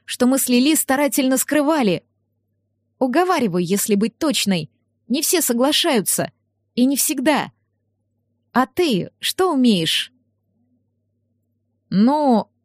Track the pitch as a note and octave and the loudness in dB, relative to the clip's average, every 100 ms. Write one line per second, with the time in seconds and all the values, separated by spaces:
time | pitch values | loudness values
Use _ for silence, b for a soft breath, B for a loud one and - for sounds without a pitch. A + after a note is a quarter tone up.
0 | - - B3 C4 - B3 C4+ D#4 - C4+ | -10 -2 0 0 2 2 2 2 0 0
1 | C#4+ - C4 C4 - D4 C#4+ D#4+ A3 D#3+ | 0 0 0 0 0 0 0 0 0 -2
2 | _ _ _ _ _ _ _ _ _ - | _ _ _ _ _ _ _ _ _ -4
3 | B3+ B3+ F4+ E4+ A#3 F3 E3+ G3+ - G3+ | -2 0 0 0 0 -2 -2 -2 0 0
4 | A3 - D4 A3 G3+ F3+ D3+ _ _ _ | -2 -2 -2 -2 -2 -2 -4 _ _ _
5 | - C4+ D#4 C#4+ C#4 A#3 C4+ C#4+ E4 B3 | -6 -4 0 0 0 0 0 0 0 0
6 | G#3 - - _ _ _ _ - B3+ C#4 | 0 -4 -6 _ _ _ _ 0 0 0
7 | - C#4+ C4 C4 C#3+ - _ _ _ _ | -2 -2 0 0 -2 -12 _ _ _ _
8 | _ _ _ _ _ A#3+ C4 - F4 F#3+ | _ _ _ _ _ -2 -2 0 0 0
9 | D3+ _ - - F4+ C#4 B3 F#3 D#3+ - | -4 _ -6 -2 0 2 2 2 0 -4
10 | - _ _ _ _ _ _ _ _ _ | -6 _ _ _ _ _ _ _ _ _
11 | _ _ _ _ _ _ _ _ - F#3 | _ _ _ _ _ _ _ _ -14 -2
12 | A#3 D4+ C#4+ A3+ - _ | -2 0 0 0 -2 _